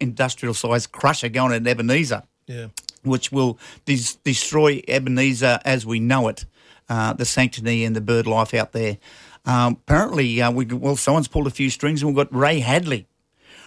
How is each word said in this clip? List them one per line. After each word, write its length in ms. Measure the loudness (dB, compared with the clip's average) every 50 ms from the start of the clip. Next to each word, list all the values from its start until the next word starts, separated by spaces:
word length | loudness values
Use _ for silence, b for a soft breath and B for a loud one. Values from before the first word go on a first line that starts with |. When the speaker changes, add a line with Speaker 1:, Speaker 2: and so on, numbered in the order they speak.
Speaker 1:
industrial-sized 920 | -6 -4 -2 -2 -2 -2 -4 -6 -6 -6 -4 -4 -2 0 0 -2 -2 -4
crusher 360 | -4 0 2 2 2 2 -2 -4
going 240 | -2 0 0 0
at 140 | 0 0 0
Ebenezer, 560 | 0 0 0 0 2 2 2 0 -2 -4 -6 -8 _ _ _ _
Speaker 2:
Yeah. 200 | -16 -14 -14 -14 -14 -14 -14 -14 -14 -14 _
Speaker 1:
which 300 | -2 -2 -2 -2 -2 -2
will 260 | 0 0 0 0 0 B B B B B _
des-, 320 | -2 -2 0 -2 -4 -8 -4
destroy 600 | -4 -2 -2 -2 -2 -2 2 4 4 4 4 2 -2
Ebenezer 760 | -2 -2 0 0 0 0 2 2 2 2 2 2 2 2 2 0
as 220 | 0 -2 -2 -2
we 120 | -2 -2 0
know 300 | 2 2 2 2 2 0
it, 160 | -2 -6 -10 b b b b b b b b -4
uh, 240 | -2 0 0 0 -2
the 100 | -2 -4
sanctity 600 | -2 0 0 0 0 -2 -4 -2 -2 0 0 0
and 100 | 0 -2
the 40 | -2
bird 260 | 0 0 0 2 2
life 260 | 2 2 2 0 2 0
out 180 | -2 -2 -2
there. 260 | -4 -4 -4 -4 -4 B B B B B B B B B -2
Um, 320 | 0 2 2 2 2 0 -2 _
apparently, 540 | 2 4 4 2 2 0 0 0 0 0 2
uh, 80 | 2 2
we, 140 | 0 0 -2
well, 300 | -4 -4 -4 -2 -2 -2
someone's 320 | 0 0 2 2 2 0 0
pulled 180 | -2 -2 -2
a 40 | -2
few 200 | -2 -2 -2 -2
strings 320 | -2 -2 -2 -2 0 0
and 120 | 0 0 2
we've 20 | 2 0 0
got 60 | 0
Ray 240 | 2 2 2 2 2
Hadley. 460 | 2 2 0 0 0 -2 -4 -6 -8 _ _ _ _ _ B B B B B B B